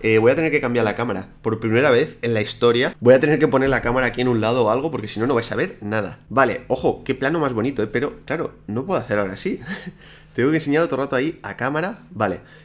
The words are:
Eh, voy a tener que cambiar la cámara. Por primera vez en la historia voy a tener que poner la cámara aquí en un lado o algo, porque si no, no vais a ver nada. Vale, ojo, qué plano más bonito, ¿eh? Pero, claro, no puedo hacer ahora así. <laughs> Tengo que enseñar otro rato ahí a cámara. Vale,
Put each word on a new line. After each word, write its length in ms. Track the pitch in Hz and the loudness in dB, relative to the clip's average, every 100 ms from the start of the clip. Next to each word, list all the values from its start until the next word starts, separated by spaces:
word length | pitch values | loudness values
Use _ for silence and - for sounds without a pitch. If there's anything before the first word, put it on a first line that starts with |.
Eh, 160 | 113 110 | 2 4
voy 120 | 113 | 4
a 40 | 143 | 4
tener 160 | 160 | 2
que 100 | 143 | 0
cambiar 240 | 131 120 107 | 0 0 0
la 100 | 101 | -2
cámara. 340 | 120 95 95 - | -4 -4 -8 -8
Por 180 | 117 110 | -4 -2
primera 300 | 117 113 147 | 0 2 4
vez 300 | 120 156 - | 4 0 -4
en 140 | 117 110 | -2 -2
la 60 | |
historia 540 | 104 - 120 117 143 - | -2 2 2 4 0 2
voy 160 | 120 131 | 6 6
a 40 | |
tener 200 | 147 151 | 6 2
que 80 | 147 | 4
poner 240 | 131 135 | 2 2
la 100 | 123 | 0
cámara 240 | 120 127 123 | 0 0 0
aquí 160 | 113 | 0
en 60 | 127 | 0
un 120 | 117 | 2
lado 260 | 110 127 107 | 2 2 2
o 40 | |
algo, 220 | 117 156 | 2 -2
porque 160 | 123 104 | -6 -8
si 120 | 104 | -4
no, 60 | 120 | 0
no 80 | |
vais 180 | 120 - | 0 -2
a 40 | 107 | -4
ver 240 | 180 - | -4 -6
nada. 380 | 104 107 95 - - | -6 -4 -4 -10 -6
Vale, 340 | 113 127 98 - | 0 2 0 -4
ojo, 360 | 120 156 - | -2 -2 -2
qué 120 | - - | -4 -4
plano 240 | 135 165 | -2 0
más 140 | 143 | -2
bonito, 280 | 117 120 139 | -2 -4 -2
¿eh? 60 | 117 | -2
Pero, 300 | 120 139 - - | -2 -4 -8 -8
claro, 280 | 151 156 - - | -6 -6 -10 -10
no 180 | 107 160 | -8 -4
puedo 140 | 175 | -4
hacer 180 | 110 104 | -2 -2
ahora 160 | 98 | -2
así. 260 | 95 180 269 - 196 - - | -4 -6 -6 -8 -10 -12 -18
<laughs> 380 | - - - - | -20 -20 -14 -2
Tengo 160 | 127 | 0
que 60 | 156 | 0
enseñar 260 | 151 147 | 0 0
otro 140 | 165 131 | 0 -2
rato 180 | 135 127 | -4 -2
ahí 240 | 147 - | -2 -6
a 160 | 101 98 | -12 -6
cámara. 440 | 123 151 180 233 - | -4 -4 -4 -8 -14
Vale, 300 | 107 104 87 - - | -4 -2 -4 -10 -20